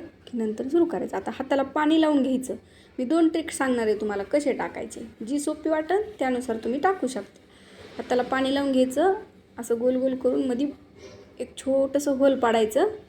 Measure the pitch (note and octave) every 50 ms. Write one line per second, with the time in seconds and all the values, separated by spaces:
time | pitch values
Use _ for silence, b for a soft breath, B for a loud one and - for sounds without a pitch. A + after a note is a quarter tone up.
0 | - - - - - - - A#3+ A3 G#3+ G#3+ A3 A#3+ C4+ C#4+ E4+ E4+ E4+ - F#3
1 | - A3 - F#3+ - - A3+ - - - C#4+ C4+ C#4 C4+ - D4+ D4+ D4+ D#4+ D#4+
2 | D#4 D#4 D4+ C#4 B3+ C4+ C4 B3+ B3+ - - - b b b b b b b -
3 | B3+ A#3+ D4+ E4 E4 D#4+ D#4+ D#4+ D#4 D#4+ - - C#4+ C4 B3+ A#3+ A3+ G#3+ G#3+ G#3
4 | G#3+ G#3+ G#3 G3 G3 - - D4 D4 C#4+ A3+ - E3+ F3 - - - A3+ - -
5 | - A3+ - _ A3+ G#3+ C#4 C#4+ C#4+ - D#4 D4+ - D#4 D#4+ D#4 D#4 D#4 F4 G4+
6 | G#4+ - - - C#4 C4 B3+ B3 B3 B3+ A3+ A3+ - A3+ A#3+ D4 C#4+ F#4 F#4+ F#4+
7 | - B3+ - G#3 G3+ - - - B B B B B B B B B B B B
8 | A#3+ - B3+ B3 B3 - C4 C4 C4+ C4 C4+ C#4 C#4 C#4 C4+ C4 B3+ B3+ B3+ C#4
9 | D#4+ F#4+ F#4+ G#4+ G#4+ - _ - - _ _ - A#3 - A#3 A#3 A#3 B3+ B3+ B3+
10 | B3+ C4+ B3+ B3+ - B3 C4 C#4+ C#4 C4 A#3+ A#3 C#4+ D4 - - - - - B
11 | B B B B B B - - B3+ - - - - C4+ C4 C4+ C4+ C4+ C4+ C#4+
12 | D4 D4 C#4 B3+ C#4 C#4 C4+ - - A#3 A3 A3+ A3 G#3+ - C4+ E4+ G#4+ - -
13 | -